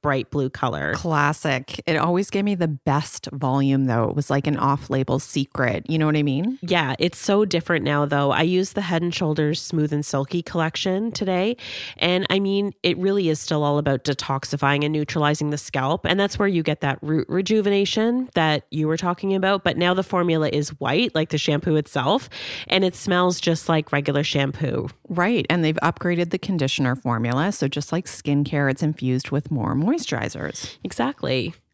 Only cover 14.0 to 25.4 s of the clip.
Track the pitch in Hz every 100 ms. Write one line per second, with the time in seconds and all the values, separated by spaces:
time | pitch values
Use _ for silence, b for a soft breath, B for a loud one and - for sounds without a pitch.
14 | - 135 - 135 - 143 139 143 147 156
15 | 151 160 147 151 151 147 - 135 135 175
16 | - 190 202 - 202 175 156 151 143 131
17 | 151 156 - 175 190 220 208 202 202 214
18 | 226 247 254 - 160 151 - 151 156 160
19 | 180 175 196 190 190 196 180 151 175 180
20 | 185 185 175 160 156 147 147 151 - 151
21 | 240 160 156 151 - 147 - 156 147 143
22 | 127 233 - B B B B 190 190 180
23 | - 180 180 175 - 165 - 160 151 143
24 | 143 143 151 147 135 - 143 127 - -
25 | - 175 180 233